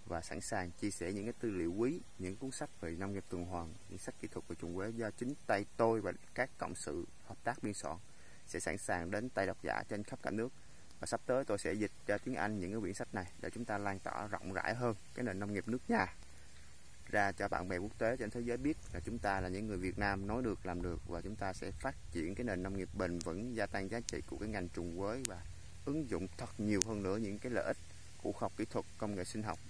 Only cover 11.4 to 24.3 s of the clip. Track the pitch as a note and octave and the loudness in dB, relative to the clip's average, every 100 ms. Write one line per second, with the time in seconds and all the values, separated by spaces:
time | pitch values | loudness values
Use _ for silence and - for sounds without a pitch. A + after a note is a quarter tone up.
11.4 | C#3 G2+ - G2+ G2+ - - G#2 B2 G#2+ | 4 2 2 2 2 0 2 2 2 2
12.4 | G#2 G#2+ F2+ A2 G2 - A#2+ G#2+ F2+ - | 2 2 0 0 0 -2 -2 -2 -2 -4
13.4 | E2+ G#2+ A2+ G#2 G2+ F#2+ - - G#2 G2 | -4 -4 -2 0 0 0 -2 -2 -2 -2
14.4 | F2+ F#2 - A#2+ A#2+ G#2+ - - B2 F#2+ | 0 0 2 4 2 2 -4 -2 -2 0
15.4 | G2+ G2+ - B2+ - A3+ F#3 - - - | 2 0 2 0 4 4 4 0 -10 -10
16.4 | - - - - - - - G#2 G2+ G2 | -10 -10 -10 -10 -10 -8 0 4 4 4
17.4 | G2+ - F#2 F2+ G#2 - A2+ B2+ G#2+ A#2+ | 2 2 2 0 0 2 2 2 0 0
18.4 | A#2+ A#2+ C#3+ D#3+ - F2+ G#2 A#2 G2+ F#2+ | 0 2 2 0 -2 -4 -2 0 2 4
19.4 | F2+ F#2 G#2+ F#2+ F#2 F2+ G2+ G2 G2 A#2 | 2 0 0 0 0 2 2 2 2 2
20.4 | B2 F#2+ F#2+ F2 F2 E2 - E2+ F#2 G2+ | 2 0 -2 0 0 -2 -2 -4 -4 -2
21.4 | G2 F#2 F#2 - - - - E2+ D#2+ G2+ | -2 -2 -4 -2 -4 -4 -4 -2 0 0
22.4 | A#2+ F#2 F#2 G2 F2+ F#2+ F2+ F2 E2 F2 | 0 0 0 -2 -2 2 2 2 0 -2
23.4 | A#2+ A2 G2+ G2 G2 A#2 A#2+ - - | -2 0 0 0 -2 -2 -2 -4 -4